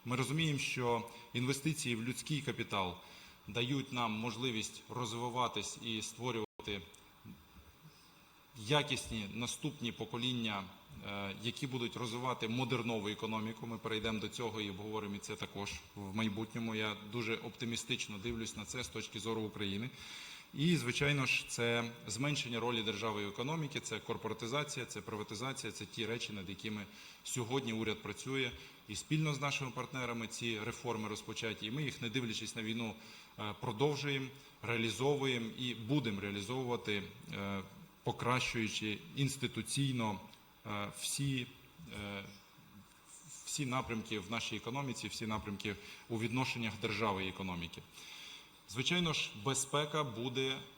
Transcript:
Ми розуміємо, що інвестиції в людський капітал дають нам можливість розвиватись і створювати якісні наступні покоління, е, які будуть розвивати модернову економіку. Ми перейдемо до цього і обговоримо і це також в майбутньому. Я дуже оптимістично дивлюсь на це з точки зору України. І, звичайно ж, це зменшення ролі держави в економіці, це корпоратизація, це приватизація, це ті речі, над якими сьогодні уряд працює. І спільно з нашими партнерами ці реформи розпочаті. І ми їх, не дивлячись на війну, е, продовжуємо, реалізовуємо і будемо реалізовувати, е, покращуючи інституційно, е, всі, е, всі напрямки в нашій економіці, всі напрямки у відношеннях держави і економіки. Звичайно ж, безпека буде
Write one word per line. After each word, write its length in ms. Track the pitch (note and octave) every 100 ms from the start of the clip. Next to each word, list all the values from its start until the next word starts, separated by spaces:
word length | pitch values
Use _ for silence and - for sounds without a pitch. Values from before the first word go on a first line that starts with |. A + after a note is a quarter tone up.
Ми 120 | A#2+ B2
розуміємо, 420 | B2 D3+ D#3+ C#3
що 500 | - B2+ B2 A#2 - - -
інвестиції 600 | B2 B2+ C#3 D#3+ D3+ B2+ A2+
в 60 |
людський 380 | A#2 B2 - D3+
капітал 540 | B2 A2 A2+ G#2 F#2 E2+ - - - - -
дають 440 | G#2+ B2 C#3 C3
нам 200 | B2 A#2
можливість 720 | G#2+ A#2 G#2+ C3 A2 G#2 - -
розвиватись 880 | A2+ A#2+ A#2 A#2+ A#2+ A#2 - G2+ -
і 200 | A2+ A2
створювати 800 | G#2 - B2 A2+ G#2+ - - G2+ E2+ - - - - - - - - - D#3 - - - - - - A#2+
якісні 680 | G#2+ D3 D3 C3 - A2+ G2+
наступні 580 | G#2+ A#2+ - D3+ - A#2
покоління, 720 | - A2+ A#2+ B2+ B2 A2+ G2+ F#2 - - G#2+ G#2
е, 280 | G2+ G2 G2
які 240 | A2+ A#2 C#3
будуть 300 | B2+ A#2+ -
розвивати 520 | A#2+ A#2+ B2+ A#2 A2
модернову 600 | A#2+ B2+ B2 A#2 A2+ G2+
економіку. 580 | G#2 G#2+ A2 G#2+ A2+ A#2
Ми 120 | A2
перейдемо 420 | A2+ A2 A2+ G#2+
до 80 | G2+
цього 320 | - A#2 A2
і 100 | G#2
обговоримо 460 | F#2+ G#2+ G#2+ G#2 G2+
і 20 |
це 180 | - G#2
також 360 | G2+ G2 G2+ - - -
в 200 | G2 G2+
майбутньому. 580 | A2 G2+ A2 A#2+ A2+
Я 220 | G#2+ G#2+ G2+ G#2
дуже 240 | A#2 A2 A2+
оптимістично 800 | A#2 - A#2 A#2 - B2 - G#2
дивлюсь 380 | A2+ A2+ A2 G#2+
на 80 |
це 200 | G2+ B2+
з 40 | A#2
точки 320 | A2+ G#2+ A2
зору 200 | A2 A2
України. 500 | A2 G2 G2+ G2 B2 - - - - - -
І, 220 | D3 D#3+ D#3+
звичайно 500 | A#2+ A#2+ C#3+ C#3+ B2+
ж, 180 | - -
це 440 | - A#2 A#2 A#2 A2+ -
зменшення 540 | G#2+ D3 C#3+ A#2+ A#2
ролі 220 | A#2 A#2
держави 440 | G#2+ G2+ A2+ G#2 G2+
в 20 |
економіці, 520 | G2 B2+ E3 C#3+ A#2+
це 180 | - G#2+
корпоратизація, 880 | - G#2+ A2 G#2+ A#2 C#3 D3 B2+ A#2
це 140 | G#2+
приватизація, 720 | - G#2 G#2 G#2 C3 C3 A2
це 140 | - G2+
ті 200 | - G#2+
речі, 260 | A#2+ -
над 160 | G#2 F#2
якими 380 | F#2+ A2 G#2+ G2 - - -
сьогодні 480 | - B2+ A2 C3+ A2+
уряд 300 | A2 G#2+ G#2
працює. 480 | G2 G#2 B2+ C3+ B2 - - - -
І 80 | G#2
спільно 380 | - D#3 D#3
з 60 | C#3
нашими 300 | C#3+ C3+ C3+
партнерами 560 | A2+ B2 C3+ B2 A#2 A2
ці 340 | - A#2 A2
реформи 480 | G#2+ A2+ B2 A2 G#2+
розпочаті. 580 | G#2 - G#2+ A2+ G#2 G#2+
І 40 |
ми 120 | C3+
їх, 200 | C#3+ -
не 60 | A#2
дивлячись 480 | C3 A#2+ G#2+ G#2+ A2+
на 60 |
війну, 320 | A2 A2+ A2+ G2 - - - -
е, 160 | G#2+ -
продовжуємо, 640 | B2+ G#2+ C#3+ C#3 C#3+ C#3 C3 - - -
реалізовуємо 840 | A2 A#2 A2+ G2 C3+ C#3+ C3+ B2 A2+ -
і 160 | B2+
будемо 460 | A2+ A2 D3 A2+ G2
реалізовувати, 800 | G2+ G2+ G2 B2+ B2 A#2 - G#2 F#2+ - -
е, 300 | G2+ G2 G2 F#2 - - -
покращуючи 960 | - - A#2+ B2 - A#2+ G#2+ - G#2+ G2+ - C3+
інституційно, 1040 | C3+ - A#2+ A#2 A2 - C#3 B2 A2 F#2+ - - - - G#2+
е, 260 | G#2 G2+ -
всі, 460 | - - C#3 C3 A#2+ - - - E3
е, 300 | A2 G#2 G2+ G2 G2 - - - G2+ - - - - - -
всі 220 | - - C3+
напрямки 520 | C3 B2 A2+ G2+ G#2+
в 120 | F#2
нашій 260 | A2+ - G#2+
економіці, 520 | A#2 C3+ C3+ A2+ G#2
всі 180 | - A2
напрямки 500 | G#2+ G2+ G2 G#2+ G2 - - -
у 100 | A#2
відношеннях 540 | A2+ B2 B2+ A#2+ A2+ G2+
держави 420 | A2+ G2+ A2 F#2+
і 40 | F#2+
економіки. 540 | F2+ F#2+ F2 E2+ - - - - - - - - - -
Звичайно 440 | G#2 - F3 E3+
ж, 180 | D3 - A2
безпека 600 | G#2+ C3 - D3 D3+ D#3
буде 540 | C#3+ A2 B2+ B2+ C3+ C3+ -